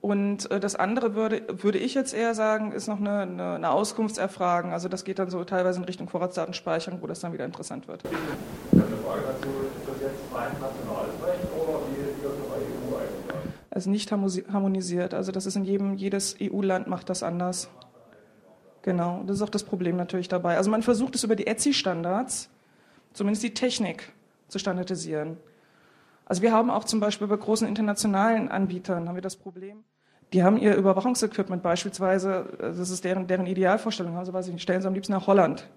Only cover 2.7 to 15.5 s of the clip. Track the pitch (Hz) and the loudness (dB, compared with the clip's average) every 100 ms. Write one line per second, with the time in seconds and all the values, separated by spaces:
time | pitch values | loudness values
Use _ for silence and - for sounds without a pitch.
2.7 | - 202 202 208 202 190 180 180 175 165 | -4 -4 -2 0 0 -2 -4 -4 -2 2
3.7 | 143 214 - 220 220 190 - 180 175 175 | 2 2 0 -2 0 -4 0 2 2 0
4.7 | 170 180 185 190 190 185 180 180 190 185 | -4 -4 -6 -6 -4 -2 -4 -2 2 2
5.7 | 180 180 185 180 180 180 180 165 180 - | 0 -4 -6 -6 -2 -2 -2 -4 -6 -2
6.7 | 165 165 180 160 170 175 165 - 170 160 | -2 -2 -8 -8 -6 -6 -6 -6 -8 -10
7.7 | - - - - 165 160 147 - - - | -10 -10 -12 -8 -6 -6 -8 -8 -12 6
8.7 | - - - - - 131 131 139 135 135 | 6 6 0 -4 -4 -4 -4 -4 -4 -4
9.7 | - 139 131 135 135 - 127 120 143 135 | -6 -8 -4 -4 -6 -8 -6 -4 -4 -6
10.7 | 131 107 - - - 170 180 175 156 160 | -6 -6 -4 -4 -4 -2 0 -2 -2 -2
11.7 | 151 139 139 139 - 139 143 139 135 123 | -2 -2 -4 -4 -4 -4 -4 -4 -4 -4
12.7 | 123 127 - - - - - - - - | -4 -4 -4 -4 -6 -8 -8 -8 -12 -6
13.7 | 190 185 202 208 208 196 180 - 196 196 | -4 0 0 2 0 0 -2 -2 0 2
14.7 | 190 180 175 180 180 185 190 190 | 0 0 0 0 -2 -2 -2 -2